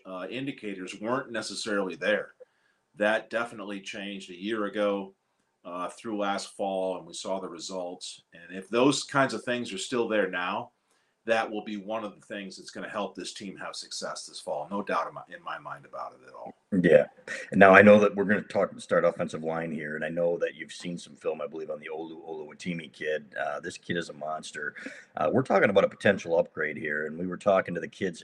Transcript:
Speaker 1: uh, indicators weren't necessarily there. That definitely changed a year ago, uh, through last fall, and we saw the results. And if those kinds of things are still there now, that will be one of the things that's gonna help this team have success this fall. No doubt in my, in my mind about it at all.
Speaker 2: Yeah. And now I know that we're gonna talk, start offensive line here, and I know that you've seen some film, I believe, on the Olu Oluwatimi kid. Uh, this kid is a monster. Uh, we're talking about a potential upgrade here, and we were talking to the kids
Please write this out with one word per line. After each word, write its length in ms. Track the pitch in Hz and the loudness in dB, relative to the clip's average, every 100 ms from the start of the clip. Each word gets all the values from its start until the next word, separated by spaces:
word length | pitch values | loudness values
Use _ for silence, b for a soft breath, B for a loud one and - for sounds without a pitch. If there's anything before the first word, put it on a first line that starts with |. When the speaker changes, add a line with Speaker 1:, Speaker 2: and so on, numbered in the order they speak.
| - | -12
Speaker 1:
uh, 220 | 92 87 | -10 -8
indicators 680 | 120 135 131 104 95 90 95 | -8 -8 -8 -10 -8 -10 -8
weren't 300 | 107 131 120 | -4 -4 -4
necessarily 640 | 113 104 98 117 101 95 80 | -8 -8 -8 -2 -2 -2 -2
there. 380 | 98 101 73 - - b b b b - | 0 0 -2 -14 -20 b b b b 0
That 340 | 104 110 - | 2 2 -2
definitely 520 | 110 117 117 101 98 | -4 -4 -8 -10 -10
changed 480 | 95 110 101 98 92 | -10 -10 -10 -10 -12
a 120 | 87 | -8
year 240 | 101 113 101 | -4 -2 -2
ago, 480 | 104 104 101 95 - _ _ _ _ 90 | 0 0 0 -4 -14 _ _ _ _ -12
uh, 240 | 90 87 | -8 -8
through 280 | - 117 104 | -10 -6 -2
last 380 | 101 98 - - | -2 -4 -6 -6
fall, 420 | 98 95 95 90 | -4 -2 -2 -4
and 100 | 82 | -8
we 60 | |
saw 260 | - 101 95 | -10 -6 -6
the 100 | 87 | -6
results. 720 | 85 82 92 87 90 - - _ | -10 -10 -8 -8 -10 -14 -16 _
And 220 | 82 - 95 | -20 -16 -14
if 140 | - | -4
those 340 | 117 139 139 | 2 4 2
kinds 300 | - 139 131 | 0 0 2
of 100 | 110 | 0
things 300 | - 120 110 | -4 -4 -6
are 60 | 95 | -8
still 280 | - 117 107 | -4 -2 2
there 220 | 107 92 | 2 2
now, 420 | 90 90 107 123 _ _ _ _ _ 113 | 0 -4 -4 -8 _ _ _ _ _ 0
that 240 | 113 107 | 0 0
will 140 | 107 | -4
be 140 | 107 104 | -6 -8
one 260 | 95 110 | -6 -6
of 100 | 104 | -6
the 100 | 85 | -12
things 320 | - 104 95 92 | -12 -10 -10 -14
that's 140 | - | -14
gonna 180 | 104 95 | -12 -8
help 280 | 107 95 - | -6 -6 -6
this 180 | 87 | -12
team 240 | - 98 80 | -10 -12 -12
have 180 | 87 - | -12 -12
success 520 | 80 - 85 - 80 | -12 -10 -8 -10 -14
this 120 | 80 | -12
fall. 280 | 90 80 87 | -8 -8 -6
No 140 | 101 | -6
doubt 240 | 98 85 82 | -2 -2 -4
in 80 | 71 | -8
my, 60 | - | -16
in 160 | 87 | -16
my 140 | 82 - | -12 -12
mind 280 | 73 139 139 | -12 -16 -14
about 280 | 135 - | -14 -12
it 140 | - - | -14 -20
at 80 | - | -18
all. 180 | - - _ | -18 -18 _
Speaker 2:
Yeah. 360 | 95 85 73 71 - - B B | 2 6 6 6 -6 -12 B B
And 100 | 95 | 8
now 140 | 95 | 12
I 80 | 95 | 12
know 180 | 104 104 | 12 12
that 160 | 101 98 | 8 4
we're 100 | 95 | 2
gonna 180 | 101 | 0
talk, 360 | - 104 92 - | 0 0 -2 -2
start 260 | - 87 85 | 0 2 4
offensive 380 | 85 85 80 | 2 -4 -4
line 280 | 80 82 82 | -4 -4 -4
here, 240 | 78 76 78 | -6 -8 -6
and 100 | 78 | -4
I 40 | |
know 280 | 82 85 85 | 0 0 2
that 160 | - | -2
you've 180 | 73 76 | -4 -12
seen 280 | - 90 85 | -10 -8 -8
some 160 | 76 71 | -12 -10
film, 260 | 82 78 | -6 -6
I 60 | 73 | -6
believe, 240 | 80 76 | -8 -8
on 80 | 76 | -8
the 100 | 78 | -8
Olu 320 | 78 82 80 | -8 -8 -12
Oluwatimi 720 | 82 78 76 73 92 82 73 | -12 -10 -12 -10 -6 -6 -8
kid. 400 | - 76 76 73 - | -8 -4 -4 -6 -6
Uh, 240 | 73 73 | -6 -6
this 160 | 85 - | -8 -8
kid 220 | - 87 | -4 -4
is 120 | 80 | -6
a 40 | |
monster. 640 | 73 76 78 - 76 73 - B B B - | -8 -8 -8 -10 -10 -10 -10 B B B -2
Uh, 140 | 78 | 2
we're 80 | 104 | 2
talking 300 | 135 190 131 | 4 4 6
about 120 | 98 | 6
a 60 | - | 4
potential 480 | - 107 95 85 82 | 4 2 2 2 2
upgrade 400 | 87 78 76 73 | 2 -2 -4 -4
here, 300 | 76 76 76 | -4 -4 -4
and 100 | 80 | -4
we 80 | 90 | -6
were 120 | 87 | -2
talking 360 | 104 95 92 | 2 4 2
to 80 | 87 | -4
the 60 | 80 | -6
kids 360 | - 95 82 | -4 -6 -4